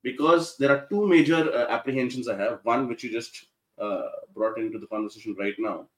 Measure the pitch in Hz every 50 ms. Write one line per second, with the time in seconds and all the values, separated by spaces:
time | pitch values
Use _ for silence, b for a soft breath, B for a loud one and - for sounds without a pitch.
0 | _ - 123 - 147 160 170 170 165 - - - 139 139 139 139 - - 202 208
1 | 208 196 175 160 147 147 165 165 156 151 - 120 120 - 127 - - 135 131 135
2 | 127 120 123 127 113 117 104 98 101 117 120 - _ 117 117 135 139 123 117 -
3 | - 120 110 117 113 - - - - _ _ _ _ _ _ - 104 104 98 90
4 | - - - - - - _ - - 110 110 113 110 110 107 107 98 - 107 107
5 | 107 104 - 110 104 110 101 92 98 101 101 - 110 107 98 - - _ _